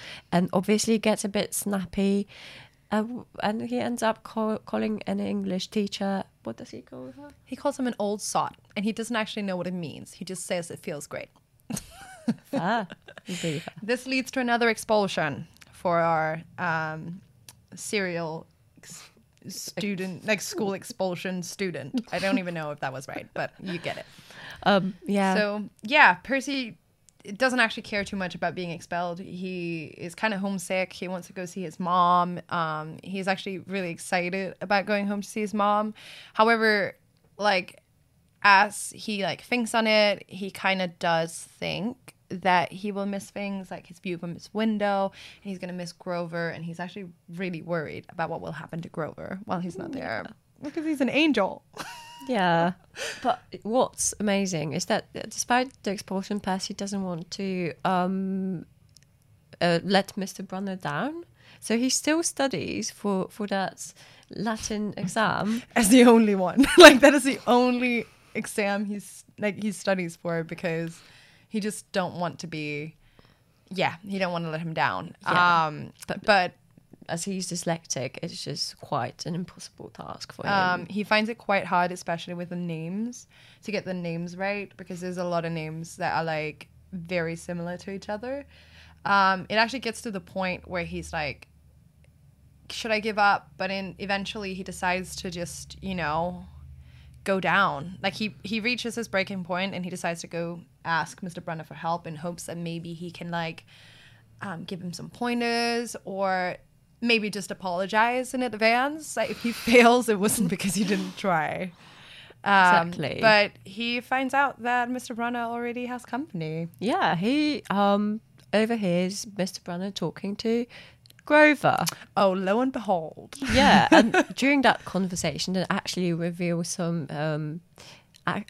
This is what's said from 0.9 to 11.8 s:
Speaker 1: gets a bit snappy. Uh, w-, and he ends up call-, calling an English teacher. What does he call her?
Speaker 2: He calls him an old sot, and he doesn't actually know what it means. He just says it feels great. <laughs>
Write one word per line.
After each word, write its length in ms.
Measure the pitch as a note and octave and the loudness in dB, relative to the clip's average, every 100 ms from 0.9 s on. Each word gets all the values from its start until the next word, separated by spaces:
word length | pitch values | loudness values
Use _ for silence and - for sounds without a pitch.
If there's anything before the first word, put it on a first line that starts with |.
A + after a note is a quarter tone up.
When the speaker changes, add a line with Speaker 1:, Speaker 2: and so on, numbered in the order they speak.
| A3 | 2
Speaker 1:
gets 260 | A3 G3+ G#3+ | 2 0 0
a 40 | |
bit 240 | G#3 - | -2 -2
snappy. 720 | - - G3+ F3 - G3 G3+ G3+ - - - - _ _ | -4 -2 -2 -2 0 2 2 -2 -10 -20 -20 -20 _ _
Uh, 60 | G#3+ | -2
w-, 240 | G#3+ B3 - - | -2 -6 -12 -4
and 220 | - A3 | -2 -2
he 160 | A#3+ B3 | -4 -4
ends 240 | A#3 A#3+ | -4 0
up 180 | A3 A3 | 0 -2
call-, 380 | - - A3 A3 | -6 -4 -2 -4
calling 420 | - G#3+ A3 G#3+ - | -4 -2 -2 -2 -4
an 120 | G3 | -4
English 500 | G3+ G3+ G3 F#3 - | -2 -4 -2 -4 -2
teacher. 540 | G#3+ G3+ - G3 G3 - _ | -2 -2 -2 -2 -2 -6 _
What 140 | - A3+ | -14 -12
does 120 | A#3 | -14
he 120 | A3+ | -16
call 280 | B3 B3+ B3+ C4 | -14 -14 -14 -16
her? 120 | D4 - | -20 -20
Speaker 2:
He 120 | _ C4 | _ -6
calls 240 | D4 C4+ | -4 -2
him 80 | B3+ | -2
an 80 | A3+ | -2
old 240 | G3+ G#3 | -2 -2
sot, 340 | - E3+ D3 - _ - | -2 -2 -2 -6 _ -4
and 100 | G#3 | -4
he 60 | |
doesn't 240 | A3 A3+ A#3 | -2 -2 -2
actually 260 | G#3+ - | -2 -4
know 160 | G3+ F#3 | -4 -4
what 80 | F3 | -4
it 80 | |
means. 400 | F3+ D#3+ B1+ - | -4 -6 -10 -16
He 100 | - E3 | -14 -12
just 200 | F3+ - | -10 -4
says 240 | F3+ E3 | -4 -4
it 80 | D#3+ | -10
feels 300 | - D3+ - | -8 -8 -8
great. 220 | - - _ _ _ - | -12 -12 _ _ _ -10
<laughs> 720 | - | -8